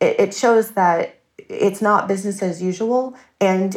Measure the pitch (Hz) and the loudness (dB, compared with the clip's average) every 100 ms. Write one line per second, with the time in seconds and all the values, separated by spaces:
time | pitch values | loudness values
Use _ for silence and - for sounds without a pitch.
0 | 180 - 196 - 240 226 220 - 175 170 | 0 2 0 2 2 4 2 0 2 2
1 | - - _ - - - 196 190 208 208 | -2 -8 _ -20 -12 -2 -2 0 0 2
2 | 190 196 202 196 185 170 185 180 226 247 | 0 -4 -4 -4 -4 -4 -4 -4 -2 -2
3 | 262 - _ - 196 185 196 | -2 -10 _ -2 0 2 0